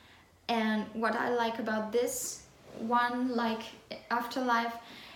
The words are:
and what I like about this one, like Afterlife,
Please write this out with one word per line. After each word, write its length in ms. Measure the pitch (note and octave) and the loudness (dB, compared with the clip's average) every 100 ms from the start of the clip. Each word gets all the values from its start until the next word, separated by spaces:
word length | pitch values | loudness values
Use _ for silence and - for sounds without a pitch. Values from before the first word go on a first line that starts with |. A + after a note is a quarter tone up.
| - - - - - | -20 -20 -20 -8 0
and 360 | A#3 A3 G#3+ - | 2 2 2 -2
what 240 | A3+ A3+ A#3 | 0 0 2
I 140 | A#3+ | 2
like 280 | A#3+ A3+ A3+ | 2 2 0
about 320 | A3 G#3+ G#3 | -2 0 0
this 520 | A#3+ B3+ - - - - - - - | 2 2 0 -6 -8 -14 -20 -16 -6
one, 560 | A3+ A#3+ A#3+ B3 B3+ | 2 4 4 2 0
like 280 | A#3 A#3 A3+ - - - - - | 2 0 0 -6 -14 -14 -12 -2
Afterlife, 640 | A#3 - C4+ B3+ A#3 A#3 A#3 - - - | -2 -2 -2 2 2 0 -4 -12 -16 -18